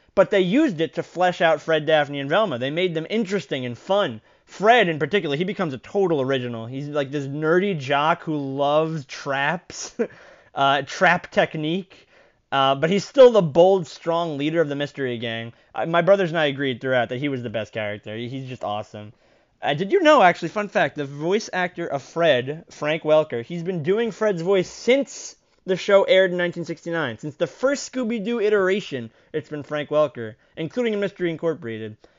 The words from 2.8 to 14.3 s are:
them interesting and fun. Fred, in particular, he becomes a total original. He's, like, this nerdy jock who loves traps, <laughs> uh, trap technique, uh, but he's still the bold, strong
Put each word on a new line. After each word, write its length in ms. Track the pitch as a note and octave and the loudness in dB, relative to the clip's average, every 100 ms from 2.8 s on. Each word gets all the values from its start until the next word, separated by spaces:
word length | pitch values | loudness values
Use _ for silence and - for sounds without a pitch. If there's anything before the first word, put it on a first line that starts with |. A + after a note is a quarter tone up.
| F#3 D#3+ | -2 -2
them 120 | D#3+ | -4
interesting 560 | A3 F#3 G3+ - C#3+ B2+ | -4 -2 -4 -4 -6 -6
and 120 | A#2 | -10
fun. 420 | - G3+ F3+ A2 _ _ _ | -2 0 0 -4 _ _ _
Fred, 440 | - G3+ B3 F3+ | -2 4 6 4
in 100 | D3 | 0
particular, 380 | D#3 G3+ E3 C#3+ | -2 -2 -2 -4
he 60 | |
becomes 300 | F#3+ G3+ F3 | -4 -4 -6
a 40 | B2+ | -6
total 420 | - G3+ F#3 D#3 | -6 -2 0 0
original. 440 | C3 C3+ B2 A#2 A2+ | 0 -2 -2 -8 -10
He's, 220 | C3+ D3 | -10 -6
like, 240 | D3 C3 | -4 -4
this 160 | C#3+ C3+ | -6 -6
nerdy 500 | C#3+ D#3 F3+ G3+ E3+ | -4 2 2 2 -4
jock 460 | C3 C#3+ D3+ E3+ | -2 0 2 0
who 120 | - D3+ | -2 -6
loves 680 | C#3 C3+ C#3+ D3+ D#3+ D#3+ B2+ | -4 -2 2 2 0 -4 -10
traps, 920 | - D3 C3+ C#3+ F3 - - - - A3 - - | -12 -6 -2 -2 -2 -8 -16 -14 -6 -8 -8 -20
<laughs> 300 | - _ - | -20 _ 0
uh, 260 | C#3 C#3+ | 2 2
trap 500 | C3+ - F#3 F3 - | -2 2 2 2 0
technique, 760 | G#3 E3 D#3+ D3+ F3+ F#3 - _ _ _ _ - | 0 0 0 -4 -4 -6 -20 _ _ _ _ -6
uh, 240 | C#3 C3+ C#3 | 0 2 2
but 140 | D#3+ | 0
he's 160 | G3 - | 0 -2
still 260 | C#4+ B3 | 8 8
the 100 | A3 | 8
bold, 460 | E3 C3+ F3+ G3 D#3+ | 2 6 6 6 0
strong 500 | - E3 E3 E3+ | -10 -2 -2 -2